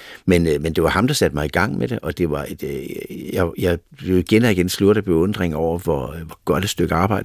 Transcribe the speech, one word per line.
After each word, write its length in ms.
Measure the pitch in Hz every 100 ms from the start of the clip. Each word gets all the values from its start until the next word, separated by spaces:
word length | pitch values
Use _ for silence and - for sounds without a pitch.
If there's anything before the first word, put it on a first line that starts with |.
| - - -
Men, 200 | 87 82
øh, 140 | 73
men 100 | 80
det 100 | 80
var 80 | 80
ham, 160 | 95 127
der 80 |
satte 200 | 143 80
mig 100 | 73
i 40 | 76
gang 300 | 90 110 -
med 100 | 120
det, 100 | 117
og 160 | 82 -
det 120 | 82
var 160 | 71 67
et, 140 | 78
øh, 720 | 71 67 - - - - -
jeg, 160 | 92 85 -
jeg 200 | 90 85 - -
blev 200 | 90 92
igen 260 | 85 110
og 80 | 120
igen 160 | 90 90
slået 280 | - 98 107
af 80 |
beundring 520 | 98 82 95 101 87 76
over, 220 | 82 87
hvor, 340 | 85 71 62
øh, 100 | 82
hvor 160 | 80 -
godt 200 | - 73
et 60 | -
stykke 240 | - 82
arbejde, 300 | 82 101 95